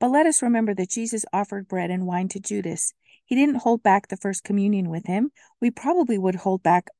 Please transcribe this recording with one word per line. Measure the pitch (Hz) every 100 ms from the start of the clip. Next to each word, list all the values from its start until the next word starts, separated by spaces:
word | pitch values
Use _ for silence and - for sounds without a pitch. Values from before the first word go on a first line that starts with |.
But | 247
let | 277 320
us | 302
remember | 240 233 220
that | 196 180
Jesus | - 226 220 -
offered | 190 202 202 190
bread | 185 175
and | 180
wine | 180 180 185
to | 196
Judas. | 196 208 180 - - - _ _
He | _ 247
didn't | 285 262
hold | 240 233
back | 214 196 -
the | 190
first | 196 196
communion | - 202 196 202 175
with | 165 -
him. | 185 277 - _ _
We | 240
probably | 247 262 359 254 208
would | 185
hold | 185 196 190
back | - 175 - -